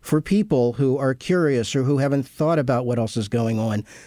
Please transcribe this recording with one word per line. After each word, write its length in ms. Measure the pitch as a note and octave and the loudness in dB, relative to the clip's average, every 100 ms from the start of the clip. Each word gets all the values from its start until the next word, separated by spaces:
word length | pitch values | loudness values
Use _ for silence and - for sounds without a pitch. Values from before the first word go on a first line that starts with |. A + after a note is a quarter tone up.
for 220 | - D3+ | -2 -2
people 500 | - G3+ G#3 C3+ A#2+ | 2 0 2 2 2
who 220 | A2+ C3+ C3+ | 0 0 0
are 160 | C3+ | 0
curious 640 | B2+ - F3+ D#3 B2 A2 C#3 | -2 -2 0 2 0 0 -2
or 60 | |
who 160 | B2+ C#3 | 0 0
haven't 240 | C#3 C#3 | 2 0
thought 360 | B2 - D#3 D#3+ | -2 -2 0 0
about 280 | C3+ B2 B2 | 0 0 0
what 120 | A#2+ | -2
else 200 | A2 A#2 | -2 -4
is 100 | G#2 | -2
going 300 | A#2+ A2+ A2 | -2 0 -2
on? 260 | A2+ G#2 - - | -2 -4 -6 -16